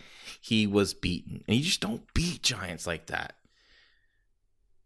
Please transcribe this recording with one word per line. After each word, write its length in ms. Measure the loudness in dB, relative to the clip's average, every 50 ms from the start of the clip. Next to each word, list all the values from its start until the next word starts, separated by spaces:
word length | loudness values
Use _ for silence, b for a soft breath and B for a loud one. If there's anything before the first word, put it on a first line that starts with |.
| B B B B B B B B
he 260 | -2 2 4 4 4
was 280 | 6 6 4 4 4 2
beaten. 500 | -2 -2 -2 -2 -2 -4 -8 -12 -8 -2
And 100 | 2 2
you 60 | 2 2
just 180 | 2 0 -2
don't 220 | -2 -4 -4 -6 -6 _ 0
beat 280 | 0 0 0 -2 -2 -2
giants 440 | -2 -2 -2 -4 -8 -8 -6 -4
like 200 | -4 -4 -4 -4
that 280 | -6 -6 -6 -6 -6 -10 _ b b b b b b b b b b b b b b b b b b _ _ _ _ _ _ _ _ _ _ _